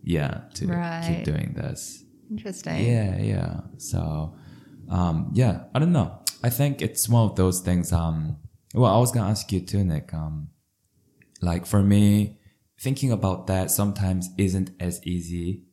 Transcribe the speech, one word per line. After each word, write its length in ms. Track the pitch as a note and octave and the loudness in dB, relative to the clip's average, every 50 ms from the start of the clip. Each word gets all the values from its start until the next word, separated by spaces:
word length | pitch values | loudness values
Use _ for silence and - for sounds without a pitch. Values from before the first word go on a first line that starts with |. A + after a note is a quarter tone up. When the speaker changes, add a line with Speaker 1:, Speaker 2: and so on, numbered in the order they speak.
Speaker 1:
yeah, 440 | - - E2+ D#2 D2 C2+ - - - - - | 0 0 0 2 0 -2 -4 -6 -10 -14 -8
to 100 | - - | -4 -4
Speaker 2:
Right. 360 | - - F3 F3 E3+ E3 E3 E3+ | -2 -2 -2 -2 -4 -6 -4 -2
Speaker 1:
keep 200 | E3 E3+ E3+ - | -2 -2 0 0
doing 280 | - D2+ D2+ D2 - - | -2 -2 -2 -2 -4 -6
this." 480 | - - - - - - - - - - - - - _ - | -6 -6 -6 -8 -10 -12 -14 -16 -18 -20 -20 -20 -20 _ -12
Speaker 2:
Interesting. 540 | A3 G#3+ - G#3 F#3 - - E3 D#3+ - G#2 | -10 -10 -8 -10 -12 -10 -8 -6 -2 0 2
Speaker 1:
Yeah, 320 | A#2 A#2+ A2+ G#2+ F#2+ F2+ F2+ | 2 2 2 2 0 -2 -2
yeah. 380 | G#2 G#2+ G2+ F#2 F2 E2+ E2 - - - - | 0 0 0 -2 -2 -4 -6 -8 -10 -12 -18
So, 560 | - - - - F2 E2 D#2 D#2 D2+ D#2 D#2 - - - - - - - - - - - F2+ | -16 -8 -4 -2 -2 -2 -2 -4 -4 -6 -6 -10 -14 -20 -20 -20 -20 -20 -20 -20 -20 -10 -4
um, 400 | F2+ F2+ F2+ F2 D#2+ D#2+ - - - | -2 0 0 2 0 0 -2 0 2
yeah, 320 | G#2 B2+ A2+ F2 - - - - | 2 2 2 2 -2 -8 -4 0
I 40 | B2+ | 0
don't 120 | D3+ F3 | 2 4
know. 280 | F3 D3 F#2 - - - - - - - | 4 2 2 0 -4 -8 -10 -10 -8 -2
I 80 | - A#2+ | -4 -2
think 320 | A#2+ B2+ C#3+ D3 C#3 - | 0 2 0 0 0 -2
it's 260 | - A2 - - - A2 | -4 -4 -2 -2 0 4
one 200 | A#2 A#2 A2+ G2+ | 4 6 6 4
of 60 | - | 2
those 240 | - F#2 F#2 F2+ - | 2 2 2 2 0
things, 320 | - - F2+ F2+ E2+ D#2+ | 0 0 0 0 0 0
um, 460 | F2 E2+ E2 D#2+ D#2+ D#2 D#2 D#2 D#2 - - - _ _ _ _ - | 0 0 0 0 -2 -2 -2 -4 -6 -8 -10 -20 _ _ _ _ 0
well, 180 | G#2 B2 A2 F#2+ | 2 4 4 6
I 20 | |
was 140 | A2+ B2 A#2 | 4 4 2
gonna 180 | - A#2 G#2 F#2+ | 2 0 0 0
ask 220 | G#2+ G2 - - | -2 -2 -2 -2
you 80 | G2+ F#2 | -4 -4
too, 240 | F#2 - - G2+ G2 | -2 -2 0 0 2
Nick. 280 | F2+ D#2 D2 - - - | 2 0 -2 -4 -6 -8
Um, 360 | D#2+ D#2 D#2 D#2 D2+ D2+ D2+ _ _ _ _ _ _ _ _ _ _ _ _ _ _ _ _ _ - | -6 -6 -6 -8 -8 -10 -12 _ _ _ _ _ _ _ _ _ _ _ _ _ _ _ _ _ -4
like, 240 | - F2 E2+ F2 F2+ | -2 0 0 -2 -2
for 160 | - G#2+ G2+ G2 | 2 2 4 6
me, 560 | G2+ G2+ G2+ G#2 G#2 G#2 G#2 G#2 G#2 - _ _ - _ _ _ _ _ _ | 6 6 8 8 6 6 4 2 0 -4 _ _ -20 _ _ _ _ _ _
thinking 320 | - C3 C3+ - - C3 | -4 -4 -2 0 0 0
about 340 | A#2 F#2+ F#2+ F#2+ F#2 F2+ F2+ | 0 2 0 0 0 -2 -2
that 220 | - F#2+ F#2 F#2 F2 | -2 0 0 0 0
sometimes 600 | - - G2+ G2+ G2 G2 G2 F#2 F#2+ F#2 F2+ - - - | 0 0 0 0 0 0 0 0 0 0 -2 -6 -2 0
isn't 320 | G2 F#2+ F#2 F#2+ F#2+ F2+ - _ | 0 2 2 0 -2 -4 -6 _
as 260 | F2 F2 F2 - - | -6 -6 -6 -6 -6
easy 600 | E2+ F2 F2 E2 E2+ F2 F2 E2+ F2 G#2 - - _ | -4 -4 -4 -4 -6 -6 -4 -4 -4 -6 -6 -10 _